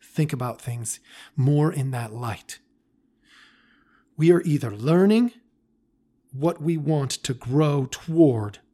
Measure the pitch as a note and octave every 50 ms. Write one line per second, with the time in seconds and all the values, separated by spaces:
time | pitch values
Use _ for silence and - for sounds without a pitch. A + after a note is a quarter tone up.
0 | _ - _ - D#3 D3 - B2+ B2+ B2 A2+ - - - A#2+ A#2+ A#2 - - -
1 | _ _ - - - - _ - B2+ C3+ D3 D3 D3 D#3 - D3 C3+ C3+ B2+ A#2+
2 | A#2 A2 G#2+ A2+ B2 A#2+ G#2 - - - - - _ _ _ _ _ _ _ _
3 | _ _ _ _ _ _ _ - - _ _ _ _ _ _ _ _ _ _ _
4 | _ _ _ - D#3 E3 F3 F3 - F3 D3 C#3+ - A2+ G2+ G#2 A2+ C#3+ D#3+ F3+
5 | F#3+ G3+ G#3+ A3+ A#3+ A#3+ - - _ _ _ _ _ _ _ _ _ _ _ _
6 | _ _ _ _ _ _ - C3 C#3+ E3+ E3 - D3 E3 E3+ D#3+ C#3+ C#3 D#3+ D3
7 | C3+ B2+ - - - - C3 A#2 - A#2+ B2+ D3 D#3 D3 C#3+ C#3 C3 B2+ - -
8 | - - D#3+ E3 E3+ D3 B2 A2+ G#2 G#2 G2+ - _ _